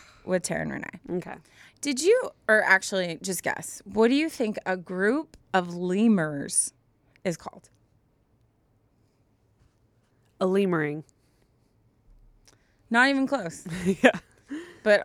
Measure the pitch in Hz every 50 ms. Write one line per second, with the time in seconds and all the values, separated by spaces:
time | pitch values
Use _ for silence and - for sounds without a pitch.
0 | - - - - - - 185 180 - - 165 156 156 156 135 - - - - 180
1 | - - 175 180 165 - - - - _ _ - - - _ - - 285 269 254
2 | 311 381 466 523 480 - - _ _ - 214 214 - - 190 190 - - 202 190
3 | 180 175 165 - 185 190 180 175 - - - - 160 - - - - 202 196 214
4 | 226 226 269 285 320 320 - - 240 214 208 - - - 185 185 170 - 185 185
5 | 196 214 262 311 302 - - - _ _ - 190 180 175 175 175 180 180 185 202
6 | 226 233 214 185 156 156 147 143 - - - - - - - _ _ _ _ _
7 | _ _ _ _ - 190 165 - - - - - _ _ _ _ _ _ _ _
8 | _ _ _ _ _ _ _ _ _ _ _ _ _ _ _ _ _ _ _ _
9 | _ _ _ _ _ _ _ _ _ _ _ _ _ _ _ _ _ _ _ _
10 | _ _ _ _ _ _ _ - 196 185 190 202 202 185 175 160 151 147 147 156
11 | 151 _ _ _ _ _ _ _ _ _ _ _ _ _ _ _ _ _ _ _
12 | _ _ - - - _ _ _ _ _ _ _ _ _ _ _ _ - 226 240
13 | 254 277 277 269 269 262 277 247 180 165 - - - 175 160 185 175 185 190 -
14 | - 240 - 175 - _ _ _ _ - 285 320 349 - - - - 214 208 -
15 | -